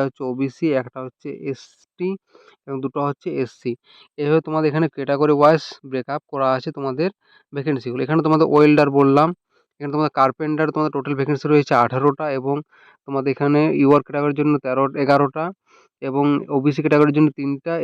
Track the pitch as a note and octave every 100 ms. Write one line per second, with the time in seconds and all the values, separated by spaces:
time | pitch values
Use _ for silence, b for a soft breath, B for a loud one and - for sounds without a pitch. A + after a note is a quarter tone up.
0 | C#3 - C3 B2+ C3+ - E3 C3+ A#2+ C3
1 | C3 _ C#3+ - C#3 C3 - _ _ -
2 | F#3 G3 _ b b b - C3+ C3+ C#3+
3 | C#3+ C#3 F3+ C#3 C3 _ B2 A#2 b b
4 | b - D3 D#3+ D#3 D#3 D#3 D#3 D#3+ -
5 | C3+ C#3 D3+ D3 D3 D#3+ - - C3+ C3
6 | B2 D3 - C#3 C3+ C3 D#3+ D3+ C#3 C3
7 | F3+ - b b b C#3+ C#3+ C3 B2 C3
8 | C3 D#3+ D#3 D#3 D#3+ D3 D3+ D3+ C#3+ C#3
9 | C#3 C#3 D#3+ F3+ _ _ _ - C#3+ D3
10 | D3+ C#3 C3+ - D3+ D3+ D#3 D#3 D3+ C#3+
11 | C#3 C3+ C#3 C#3+ D3 D3 C#3 C3 A#2 B2+
12 | C#3+ C#3 D3+ C3+ C3 D3 - b b b
13 | - C#3 C3+ C3 C#3+ D3 D#3 C#3+ C#3 C#3+
14 | - C#3+ D3 C#3+ D3+ D3 C3 C3 C#3 C#3+
15 | C3+ C#3+ C#3+ D#3 E3+ - _ b b -
16 | C3+ C3+ C#3+ C#3+ - C#3+ C#3+ C#3+ D3+ D3
17 | D3+ D3 D#3 C#3 C#3 C#3 E3 E3